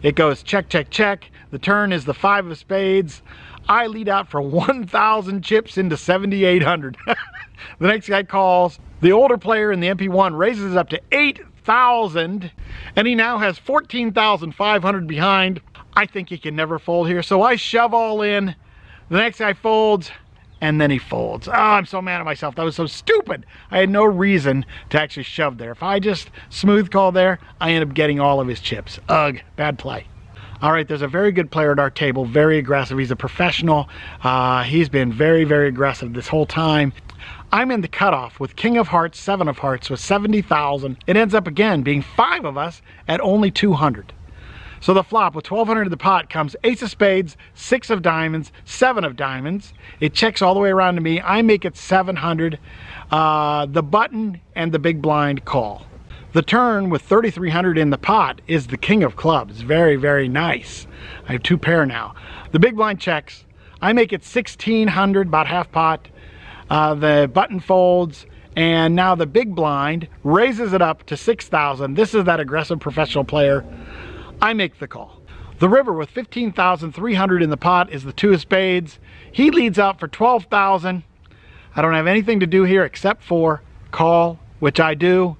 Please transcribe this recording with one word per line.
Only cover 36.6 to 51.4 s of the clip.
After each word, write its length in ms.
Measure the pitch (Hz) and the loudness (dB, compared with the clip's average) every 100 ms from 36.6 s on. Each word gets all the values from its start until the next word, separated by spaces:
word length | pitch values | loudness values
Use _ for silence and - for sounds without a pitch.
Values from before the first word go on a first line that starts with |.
| 160 151 143 - - - - - - | 2 2 2 -2 -20 -20 -20 -20 -2
I'm 180 | 208 254 | -2 0
in 100 | 240 | -2
the 80 | 165 | -4
cutoff 520 | - 196 147 123 - | 0 0 0 -4 -10
with 160 | 135 - | -12 -4
king 200 | 226 240 | 0 0
of 120 | 202 | 2
hearts, 320 | 175 165 - | 0 0 -6
seven 260 | - 196 160 | -6 -2 -2
of 120 | 127 | -2
hearts 300 | 139 127 - | -4 -4 -6
with 120 | 131 | -10
seventy 420 | - 202 208 214 | -2 0 2 0
thousand. 560 | 190 156 147 143 135 127 - | 0 0 0 -4 -6 -8 0
It 100 | 196 | 2
ends 180 | 220 | 4
up, 120 | 214 175 | 2 0
again, 360 | 147 214 170 | 0 2 2
being 200 | 131 143 | 0 -2
five 420 | 135 - - 359 | -2 0 0 0
of 140 | 165 139 | -4 -6
us 240 | 160 160 - - - | -8 -10 -20 -20 -6
at 140 | 165 | -2
only 300 | 190 208 202 | 0 2 2
two 240 | - 202 | 2 0
hundred. 380 | 156 147 107 - - - - - - - - | 2 2 0 -12 -20 -20 -20 -20 -20 -20 -6
So 120 | - | 2
the 120 | 190 | 2
flop 300 | 180 220 190 | 2 0 0
with 100 | 151 | -2
twelve 240 | - 202 220 | -6 -4 0
hundred 160 | 226 | 0
in 60 | 196 | -2
the 60 | 165 | -2
pot 320 | 190 185 - | 2 2 0
comes 280 | 165 151 - | -4 -4 -2
ace 180 | 233 247 | -2 -2
of 80 | 226 | -8
spades, 460 | - 202 190 175 - - | 0 2 2 -2 -10 -20
six 340 | - - 254 - | -20 -2 -2 0
of 140 | 214 | 0
diamonds, 500 | 170 160 160 160 147 - | 0 0 -2 -4 -8 -16
seven 400 | - - 254 233 | -18 2 2 2
of 120 | 165 123 | -4 -4
diamonds. 560 | 139 131 139 190 - - - - | -6 -6 -6 -8 -10 -20 -20 -6
It 120 | 156 | -4
checks 300 | - 226 - | 0 -2 2
all 120 | 185 | 0
the 60 | 196 | 2
way 100 | 202 | 2
around 260 | 190 185 175 | 2 2 0
to 40 | |
me. 200 | 160 165 | -2 -2
I 220 | 180 208 | 0 2